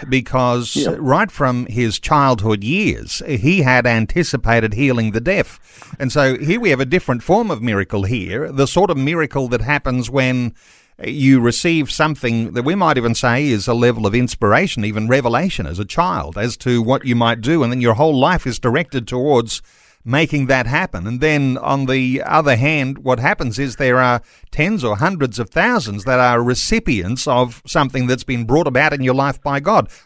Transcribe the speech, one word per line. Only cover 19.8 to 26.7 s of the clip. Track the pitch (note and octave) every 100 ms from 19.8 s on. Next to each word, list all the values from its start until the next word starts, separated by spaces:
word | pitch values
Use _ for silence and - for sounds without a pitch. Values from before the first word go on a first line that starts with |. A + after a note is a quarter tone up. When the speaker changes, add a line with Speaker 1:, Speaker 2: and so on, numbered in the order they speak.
| _ _ A#2
Speaker 1:
making | C3+ D#3+ D3+ C3
that | C3 A#2
happen. | D3 F#3+ F2+ F#2
And | B2
then | D#3 D3 C3+ B2+
on | - C#3 C3+
the | C3 B2+ C3 -
other | D3+ D3 A#2
hand, | C#3 D#3 C3 -
what | C3 B2
happens | C#3 G#3 B2 G2+
is | C3+ A2
there | C3+ B2
are | B2+ A#2+ - _ -
tens | - D#3+ G#3+
or | B2 G#2
hundreds | F3+ F#3+ C3 G#2+
of | G#2+
thousands | D#3+ G#3 B3 A2+ G2+
that | G2 B2+
are | B2 A#2+
recipients | A#2+ B2 -